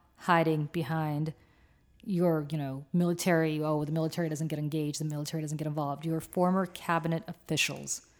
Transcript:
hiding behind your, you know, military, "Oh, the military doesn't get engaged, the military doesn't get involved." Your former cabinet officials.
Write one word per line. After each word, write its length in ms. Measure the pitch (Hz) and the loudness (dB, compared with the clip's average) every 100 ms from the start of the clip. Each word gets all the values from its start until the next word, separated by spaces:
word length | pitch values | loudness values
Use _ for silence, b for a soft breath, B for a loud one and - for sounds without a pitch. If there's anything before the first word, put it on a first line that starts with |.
| _ - | _ -6
hiding 520 | - 170 160 156 147 | 2 4 6 2 0
behind 600 | 170 156 160 151 147 156 - b b b b b _ | -4 -2 -2 -2 -2 -4 -6 b b b b b _
your, 420 | - 180 175 160 143 | -2 2 4 2 0
you 80 | 151 | -4
know, 260 | 139 135 147 | -4 -6 -2
military, 680 | 175 175 175 190 165 160 151 | 2 2 2 4 4 4 0
"Oh, 220 | 156 151 | 0 0
the 80 | 147 | 0
military 360 | 160 160 175 165 | -2 -2 -2 -2
doesn't 200 | 160 156 | -2 -4
get 100 | 151 | -2
engaged, 420 | 151 156 147 147 | -2 -2 -2 -2
the 40 | |
military 380 | 156 147 151 160 | -4 -4 -4 -4
doesn't 160 | 151 151 | -4 -4
get 80 | 156 | -4
involved." 380 | 147 143 143 | -2 -2 -2
Your 160 | 165 160 | -2 -2
former 460 | - - 180 190 185 | -2 2 4 4 0
cabinet 560 | - - 165 165 165 165 | -4 0 0 2 -2 -4
officials. 760 | - - 151 - 135 143 - - | -10 -2 0 0 -2 -8 -8 -10